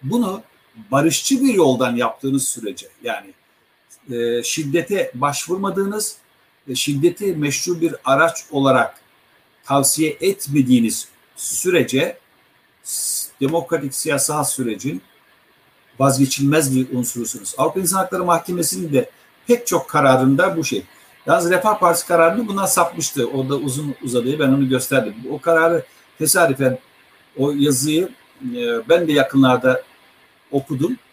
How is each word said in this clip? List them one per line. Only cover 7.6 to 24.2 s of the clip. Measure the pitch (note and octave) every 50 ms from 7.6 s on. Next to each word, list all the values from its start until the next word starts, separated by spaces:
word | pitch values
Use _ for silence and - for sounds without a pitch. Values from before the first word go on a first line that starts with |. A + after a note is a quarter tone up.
| - F3 F3+ E3
bir | E3 E3 C#3+ - _
araç | C3 C3+ C#3 D#3+ E3 E3 - - -
olarak | D3+ C#3 C#3 C3+ C3 B2 A2+ - - - _ _ _ _ _ _ _ _ _ _ _ _ _
tavsiye | - C3+ C#3 C3+ - - - D#3 D#3 D3 -
etmediğiniz | D#3+ F#3+ G3 - - C3+ C#3 D3 C3+ B2 B2+ B2 A#2 A2 G#2+ - - - _ _ _ _ _
sürece | - - - - - - F3+ F#3 E3+ B2+ - - C3+ D#3 F#3 - - _ _ _ _ _ _ _ _ _ _ _ _ _
s-, | - - - - - - - - - - _
demokratik | C3+ C3+ D#3+ E3+ E3 - E3 D#3 C#3+ C#3 C3+
siyasal | - - D#3+ D3 C3+ C#3 - D3+ D3+ C#3+
sürecin | C#3 - - B2+ A#2 G#2+ G2 G#2+ C3+ E3 F#3 - _ _ _ _ _ _ _ _ _ _ _ _ _ _ _ _ _ _ _
vazgeçilmez | C3+ C#3 C3+ C3 C#3 C3 - - C#3 C#3 C#3+ D#3 D#3 C3+ C3
bir | B2+ B2+ B2+ -
unsurusunuz. | B2 A#2+ A#2 - A#2+ A#2+ A2+ - A#2 G2 - - -
Avrupa | E3 E3 E3 F#3+
İnsan | F#3+ E3 F#3+ F#3+
Hakları | F#3 F#3 F#3+ F#3 F#3
Mahkemesi'nin | F3+ E3+ E3 - - F3+ F3 E3 - F#3 F#3 F3+ D#3+ C#3+
de | C3 - - - _ _ _ _ _ _
pek | - A#3+ A#3 -
çok | - F3+ E3 - -
kararında | - D3+ C#3 C3+ C3 B2+ C3 C3 C#3 C#3 F3+ F#3+ E3+
bu | E3 D#3
şey. | - - G2+ F#2 - - - _ _ _ _ _
Yalnız | - E3 E3+ F3 E3+
Refah | F#3 F3+ F#3 G#3+ G#3 G#3
Partisi | F#3 F3 E3 E3 -
kararını | - F3 E3 E3 E3 F#3 A3 A#3+ G#3+
bundan | G3 G3 G3
sapmıştı. | - - - E3+ E3+ F3 E3+ D3+ - - D3 B2 A2+
O | - C3+ C3 C3
da | C#3+
uzun | C3+ A#2 C#3+ B2+ C#3 D#3 C#3+ C3 - -
uzadığı, | C3+ A#2 B2